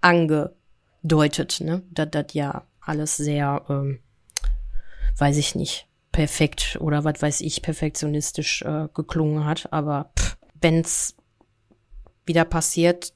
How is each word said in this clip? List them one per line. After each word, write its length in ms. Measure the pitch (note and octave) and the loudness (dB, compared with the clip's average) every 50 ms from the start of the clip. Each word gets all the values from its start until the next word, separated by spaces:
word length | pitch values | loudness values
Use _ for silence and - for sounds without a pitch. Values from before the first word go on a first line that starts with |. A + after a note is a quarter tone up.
angedeutet, 1600 | - F3+ F3 E3+ E3 D3+ D#3 D3+ D3 - - _ _ _ _ _ _ _ _ _ - D#3+ D#3+ D3+ D3+ D3 - - C#3+ - - - | 4 6 6 6 4 4 2 0 0 -2 -8 _ _ _ _ _ _ _ _ _ 0 2 4 6 4 4 2 0 -4 -4 -4 -4
ne, 220 | - D#3 E3+ F#3 F#3 - | -4 -2 -4 -4 -6 -6
dass 200 | E3+ - D#3 D#3 | -4 -4 -4 -2
das 160 | - D3+ C#3+ - | -2 -4 -4 -4
ja 320 | - D3+ C#3+ C#3 - - - _ _ _ | -4 -4 -4 -4 -6 -8 -12 _ _ _
alles 360 | - - D#3 D3+ D3+ D3 - | -6 -4 -4 -4 -2 -4 -4
sehr, 480 | - D3 D3+ D3 D3 C#3+ C#3 C#3+ D3 - - | -2 -2 -2 0 0 0 0 -2 -2 -4 -4
ähm, 320 | C#3+ C#3 C#3 C#3 C3+ A#2+ _ _ _ _ _ _ - - - - - - - - - - - - - - - - - - | -4 -2 -2 -4 -6 -8 _ _ _ _ _ _ -6 -2 0 0 -2 -2 -2 -2 -2 -2 -2 -4 -4 -2 0 0 2 2
weiß 200 | C#3+ C#3+ C#3+ D3 | 2 2 2 2
ich 160 | C#3+ - - | 0 -2 -2
nicht, 320 | - - - - - - _ _ _ _ _ | -4 -4 -4 -6 -8 -12 _ _ _ _ _
perfekt 640 | - - D3+ D3 - - D#3 C#3+ - - - - - - | 0 2 2 2 2 2 0 0 0 -2 -4 -4 -4 -4
oder 240 | - D3+ D3 D3 D3 | -2 0 0 0 0
was 180 | D#3 D3 - | 0 0 0
weiß 180 | D3+ D3 C#3+ - | 0 -2 0 -2
ich, 220 | - D#3 - - | -4 -4 -4 -4
perfektionistisch, 1000 | - - D#3 - D#3+ D3+ - - D3+ D3+ D3 D3+ D3 - - - D#3 - - - | -4 -4 -4 -2 -2 -4 -2 -2 -2 -2 -2 -2 -2 -4 -4 -4 -4 -2 -4 -4
äh, 260 | - C3 D3+ D3+ D#3 D3+ | -4 -4 -4 -4 -4 -4
geklungen 540 | - - D#3 - - E3 D#3 D3+ D3+ D3+ D3+ | -6 -6 -6 -2 0 0 2 2 2 0 0
hat. 260 | D3 D#3+ - - - | 0 -2 -2 -4 -4
Aber 380 | - D#3 D3 D3+ D3 C#3+ D3+ - - - | -4 -2 -2 -2 -2 -4 -4 -4 -2 0
pff, 180 | - - - - _ _ _ - | 0 0 -2 -6 _ _ _ 2
wenn's 540 | - E3 E3 E3 E3 - - - - - - _ _ _ _ _ _ _ _ _ _ _ _ _ _ _ - - - - _ _ - | 4 4 4 4 2 2 0 -2 -2 -4 -8 _ _ _ _ _ _ _ _ _ _ _ _ _ _ _ -20 -20 -20 -20 _ _ -4
wieder 180 | - D#3+ E3+ E3 | 2 4 4 4
passiert, 720 | E3+ E3+ E3 D#3+ - - E3+ E3 F3 F3 F3 - - - | 4 2 0 0 0 2 4 4 4 4 2 -2 -14 -8